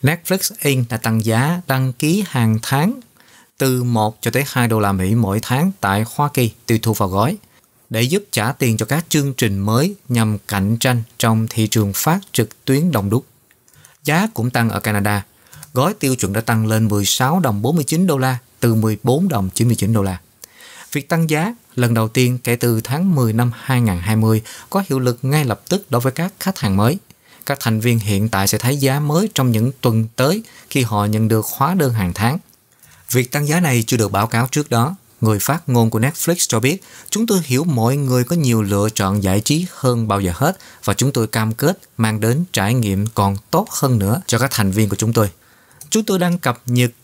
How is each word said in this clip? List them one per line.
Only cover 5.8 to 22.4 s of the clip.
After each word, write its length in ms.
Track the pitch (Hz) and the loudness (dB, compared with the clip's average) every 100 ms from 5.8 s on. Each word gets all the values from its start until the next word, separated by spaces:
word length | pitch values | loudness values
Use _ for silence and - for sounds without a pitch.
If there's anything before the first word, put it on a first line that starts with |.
tại 240 | 101 98 113 | 0 0 -2
Hoa 140 | - 147 | -2 -2
Kỳ 160 | - 117 - - | 0 -2 -4 -2
tùy 120 | 113 | 0
thuộc 160 | 113 110 | 0 0
vào 100 | 98 | 0
gói, 280 | 95 120 208 _ _ _ _ _ | 0 0 -2 _ _ _ _ _
để 120 | 113 | -2
giúp 200 | 123 185 202 | 0 -2 -2
trả 220 | - 110 | -4 -2
tiền 240 | 135 127 110 | 0 -2 0
cho 100 | 110 | -2
các 180 | 143 - | -4 -2
chương 260 | 156 139 | -2 -2
trình 240 | 131 117 98 | -2 -2 0
mới 360 | 98 113 170 202 - | 0 2 0 -4 -4
nhằm 300 | 120 110 104 | 0 0 -2
cạnh 380 | - 101 98 117 | -4 -2 0 0
tranh 240 | 131 120 113 _ | 0 0 -2 _
trong 280 | 117 113 110 | 0 2 0
thị 180 | - 110 | -2 0
trường 240 | 117 101 | 2 0
phát 260 | 95 - 185 190 | 0 0 -2 -2
trực 320 | - 110 - | -4 -4 -6
tuyến 280 | - 135 175 | -2 0 2
đông 180 | 127 98 | 0 0
đúc. 160 | 113 - _ _ _ _ - - _ | -2 -2 _ _ _ _ -20 -20 _
Giá 240 | 143 160 220 | -2 0 0
cũng 160 | - 120 | -2 -2
tăng 200 | 123 113 | 0 0
ở 100 | 104 | 0
Canada. 440 | 110 104 101 104 - _ _ - - | -2 0 0 -2 -4 _ _ -20 -6
Gói 200 | 123 147 | -2 0
tiêu 220 | 208 139 127 | 0 -2 -2
chuẩn 160 | 95 | -2
đã 80 | 101 | -2
tăng 260 | 113 117 110 | 0 0 2
lên 220 | 110 110 | 2 2
mười 160 | 104 | 2
sáu 360 | 101 - 131 175 | 0 0 2 2
đồng 220 | 143 104 | 0 0
bốn 140 | 117 165 | 0 0
mươi 80 | |
chín 220 | 143 196 185 | 0 0 2
đô 120 | 143 | 2
la 200 | 127 123 _ _ | 0 -2 _ _
từ 140 | 120 | 0
mười 240 | 113 110 107 | 2 2 0
bốn 260 | - 135 190 | 0 2 2
đồng 220 | 127 95 | 0 -2
chín 180 | - 120 | 0 0
mươi 80 | 110 | 2
chín 160 | 98 | 2
đô 100 | 110 | 0
la. 180 | 98 90 _ _ - - - - - | 0 -4 _ _ -20 -20 -20 -20 -8
Việc 160 | 151 - | -8 -2
tăng 220 | 170 165 | -2 0
giá 240 | 147 185 240 _ | 0 -2 -6 _
lần 200 | - 120 | -2 0
đầu 140 | 113 110 | 2 0
tiên 300 | 120 127 123 | 2 2 0